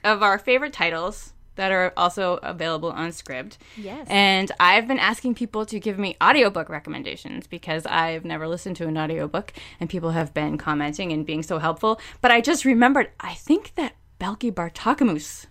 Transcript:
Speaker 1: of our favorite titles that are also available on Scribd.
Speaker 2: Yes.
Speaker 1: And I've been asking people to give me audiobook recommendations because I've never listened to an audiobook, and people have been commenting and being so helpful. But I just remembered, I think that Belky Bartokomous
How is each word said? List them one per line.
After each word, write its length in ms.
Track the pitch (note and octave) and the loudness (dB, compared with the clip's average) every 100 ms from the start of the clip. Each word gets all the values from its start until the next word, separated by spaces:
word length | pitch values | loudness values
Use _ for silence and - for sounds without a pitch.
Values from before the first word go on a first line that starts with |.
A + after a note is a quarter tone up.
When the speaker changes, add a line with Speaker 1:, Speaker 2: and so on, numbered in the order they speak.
Speaker 1:
of 180 | G#3 G#3 | 2 2
our 140 | G3+ G3+ | 2 2
favorite 360 | C4 B3+ C#4+ | 2 0 0
titles 600 | - F3 E3 F3+ G#3 - - - | -2 -2 0 -6 -8 -18 -20 -16
that 160 | - F#3+ | -4 0
are 220 | F#3+ F#3 - | 2 0 2
also 420 | F3 G3 F#3 F3+ | 0 2 -2 -2
available 480 | - F3 E3 D#3 E3 | -6 -6 -4 -4 -6
on 180 | - E3 | -6 -8
Scribd. 460 | E3 - B2+ G3+ - - - | -10 -12 -12 -12 -18 -20 -16
Speaker 2:
Yes. 280 | G3+ C4 C4 | -14 -14 0
Speaker 1:
And 420 | G3+ G3 F#3+ F#3+ - | 4 4 4 0 4
I've 280 | F3+ G3+ A#3 | 6 6 4
been 120 | C4+ | 0
asking 360 | G3 A3+ B3+ | 0 0 -4
people 300 | A3+ A#3+ G#3+ | -4 -4 -6
to 140 | G#3+ G#3 | -6 -6
give 180 | A3 G3 | -6 -4
me 180 | G3 - | -6 2
audiobook 460 | F3+ C#4+ G#3+ F#3 - | 6 6 6 2 -6
recommendations 760 | D#3 D#3 D3+ - - - - - | -10 -10 -10 -10 -12 -12 -12 -12
because 380 | E3+ - D#3+ | -14 -6 -4
I've 380 | D#3+ E3 E3 D#3+ | 0 0 0 -4
never 220 | E3 D#3 D#3+ | -6 -6 -6
listened 280 | F3 G3 E3 | -6 -8 -6
to 100 | D#3+ | -4
an 100 | D#3 | -2
audiobook, 560 | D#3 D#3+ D3+ E3+ - - - - | -2 -4 -4 -6 -8 -18 -20 -10
and 100 | E3 | -6
people 220 | F#3 E3 | -4 -2
have 220 | E3 D#3 | -2 -2
been 240 | - D3+ D3+ | -2 -2 -4
commenting 540 | D#3 D3 D3 D3+ F#3 | -2 -2 -2 -4 -4
and 120 | D#3 | -4
being 180 | D#3 D#3 | -4 -6
so 140 | D#3 E3 | -4 -2
helpful. 420 | D#3+ D#3+ A3 A3 - - | -2 0 -2 -2 -6 0
But 100 | B3 | 4
I 100 | A#3 | 6
just 240 | A#3 E4+ | 4 2
remembered, 460 | C4+ A#3 B3 C#4+ A3 - | 4 6 6 4 0 -6
I 140 | - | -12
think 400 | - - E4+ - | -12 2 2 2
that 200 | - C#4 - _ _ | -6 -6 -8 _ _
Belky 320 | F#3 G#3+ A#3+ | -6 -4 -4
Bartokomous 920 | F#3 E3+ - A3 - A#3+ D3+ - - - | -4 -6 -2 0 2 2 2 -6 -16 -20